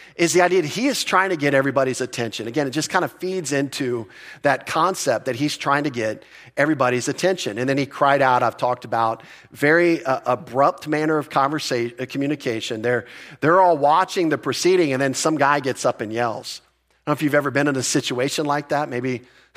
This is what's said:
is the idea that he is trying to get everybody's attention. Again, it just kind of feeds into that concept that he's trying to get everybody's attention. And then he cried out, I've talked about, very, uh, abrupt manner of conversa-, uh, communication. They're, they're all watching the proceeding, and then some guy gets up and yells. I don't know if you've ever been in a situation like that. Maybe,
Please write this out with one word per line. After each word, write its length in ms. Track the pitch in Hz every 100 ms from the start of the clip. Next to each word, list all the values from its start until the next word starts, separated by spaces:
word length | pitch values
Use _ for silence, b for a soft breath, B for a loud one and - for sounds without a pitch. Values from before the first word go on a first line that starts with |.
| B -
is 180 | 170
the 80 | 170
idea 200 | 175 185
that 60 | 151
he 200 | 139 269
is 160 | 247
trying 260 | - 185 190
to 80 | 170
get 160 | 143
everybody's 480 | 139 139 135 131 120
attention. 460 | 127 - 117 - 110
Again, 200 | 131 139
it 40 |
just 180 | 135 147
kind 160 | 190 151
of 60 |
feeds 400 | - 180 185 143
into 540 | 143 139 - 131 120 110 B B B
that 260 | 143 131 -
concept 580 | 160 175 185 - 113 -
that 120 | 120
he's 200 | 147 -
trying 280 | 147 143 147
to 40 |
get 340 | 120 110 110 B B B -
everybody's 500 | 151 151 127 123 131
attention. 500 | 135 180 185 - 104
And 100 | 127
then 100 | 135
he 80 | 135
cried 360 | - 143 139
out, 220 | 131 127
I've 140 | 120 -
talked 260 | 123 123
about, 400 | 117 117 113 113 B B B
very, 540 | 117 143 165 175 160 131
uh, 140 | 131 -
abrupt 600 | 123 - 127 147 180 151
manner 280 | 151 156 156
of 120 | 143
conversa-, 680 | 151 139 151 - 123 117 120
uh, 60 | 131
communication. 760 | 139 139 147 131 113 - 113
They're, 240 | 117 123 101 B B -
they're 220 | 143 180
all 160 | 185 156
watching 500 | 143 165 185 202 165
the 100 | 147
proceeding, 540 | 143 120 175 185 156
and 100 | 131
then 120 | 135
some 240 | 131 160 156
guy 240 | 139 147
gets 240 | 131 120 131
up 160 | -
and 100 | 107
yells. 500 | 113 120 104 - -
I 480 | _ _ _ _ -
don't 40 |
know 40 | 147
if 40 |
you've 140 | 151 147
ever 140 | 143
been 200 | 131 147
in 80 | 135
a 40 |
situation 640 | 120 156 - 123 139 - 147
like 240 | 147 143
that. 200 | 143 147
Maybe, 320 | 123 127 120 B B B